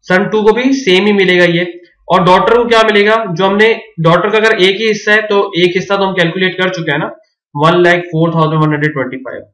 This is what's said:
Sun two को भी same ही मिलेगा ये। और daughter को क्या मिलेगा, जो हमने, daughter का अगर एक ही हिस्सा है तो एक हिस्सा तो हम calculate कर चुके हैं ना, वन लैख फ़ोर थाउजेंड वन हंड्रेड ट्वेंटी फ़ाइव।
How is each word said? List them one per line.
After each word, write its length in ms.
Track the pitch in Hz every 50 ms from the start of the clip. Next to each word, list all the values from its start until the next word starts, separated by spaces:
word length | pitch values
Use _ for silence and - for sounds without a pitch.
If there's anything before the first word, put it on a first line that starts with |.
Sun 280 | _ - 185 190 202 202
two 140 | - 214 208
को 100 | 214 214
भी 200 | 233 254 262 269
same 340 | 262 - - 180 185 196
ही 60 | 208 208
मिलेगा 320 | 202 190 180 180 180 180
ये। 360 | 170 170 170 175 175 - - - _ _ _ _ -
और 160 | 170 185 180
daughter 320 | 180 180 190 185 - 226
को 80 | 240 240
क्या 180 | - 233 226 220
मिलेगा, 420 | 220 208 208 202 214 220 226 226 202
जो 160 | 170 156 185
हमने, 340 | 190 202 202 214 226 220 214 - - _ -
daughter 300 | 160 160 165 175 170 208
का 80 | 208 220
अगर 200 | 214 226 220 -
एक 180 | 180 190 196
ही 120 | 196 220 220
हिस्सा 240 | 214 208 - 208 208
है 100 | 214 214
तो 300 | 208 208 202 196 - -
एक 160 | 165 180 180 175
हिस्सा 220 | 190 165 185 196
तो 60 | 196 196
हम 100 | 190 185
calculate 420 | 190 170 165 160 190 185 185 175
कर 140 | - 185 180
चुके 220 | 180 170 160 156
हैं 80 | 143 147
ना, 180 | 185 220 - - _ _ _ _ _ _ _
वन 260 | 143 147 160 180 175 175
लैख 220 | 175 175 175 175
फ़ोर 300 | - - 160 165 170 160
थाउजेंड 280 | 165 160 156 156 160 156
वन 100 | 156 151
हंड्रेड 200 | 147 147 151 151
ट्वेंटी 240 | 139 131 131 131
फ़ाइव। 260 | 131 - 117 - - - _